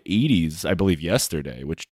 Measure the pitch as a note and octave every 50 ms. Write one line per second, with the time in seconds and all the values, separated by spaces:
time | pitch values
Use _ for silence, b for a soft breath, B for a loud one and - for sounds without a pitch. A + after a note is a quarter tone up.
0 | - - F#2 G#2+ C3+ D#3 B2+ F2 E2 D#2+ D#2 E2+ - D#2 F#2+ E2+ G2 G2 F2 D2
1 | D#2+ E2 G#2 B2+ - - E2+ D#2 C#2 C#2 A#1+ A#1+ C2+ D2 E2 - - - _